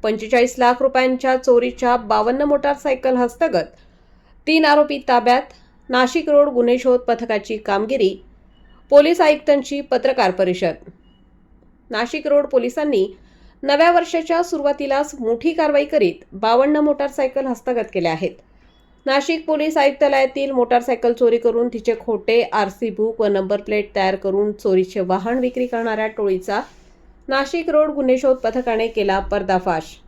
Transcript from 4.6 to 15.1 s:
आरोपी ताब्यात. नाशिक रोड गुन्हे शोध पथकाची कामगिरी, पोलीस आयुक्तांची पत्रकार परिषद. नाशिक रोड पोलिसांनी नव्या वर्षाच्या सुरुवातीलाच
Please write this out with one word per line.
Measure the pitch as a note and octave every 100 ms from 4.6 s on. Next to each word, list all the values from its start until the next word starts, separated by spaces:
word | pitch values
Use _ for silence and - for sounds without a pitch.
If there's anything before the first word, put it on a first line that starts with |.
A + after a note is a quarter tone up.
आरोपी | D#4 D4 D4 C#4+ C4
ताब्यात. | B3 A3+ B3 - - _ _ _
नाशिक | B3+ B3+ E4 D#4+
रोड | D4 D4
गुन्हे | B3 A#3+ B3
शोध | C4 B3
पथकाची | B3 A#3 A#3 G#3+ G3+ A3
कामगिरी, | G#3+ G3 G#3+ C4+ F#3+ F3 - _ _ _ - - _
पोलीस | C#4+ D4 E4+
आयुक्तांची | D#4+ D4+ D4+ C#4+ C4+ C#4+
पत्रकार | C#4+ B3+ C4+ C4 G3+
परिषद. | F#3 F#3 F3+ F3 D#3 - - _ _ _ _ _ _ _ _ _
नाशिक | A3 A#3+ D#4 D4+
रोड | C#4+ C#4+
पोलिसांनी | C4 A#3+ B3 D4+ A#3+ F#3+ - - _ - _
नव्या | C4+ C#4+ E4
वर्षाच्या | F4 E4+ E4+ D#4+ E4
सुरुवातीलाच | F4 D#4+ C#4+ C#4+ C#4 C#4 D4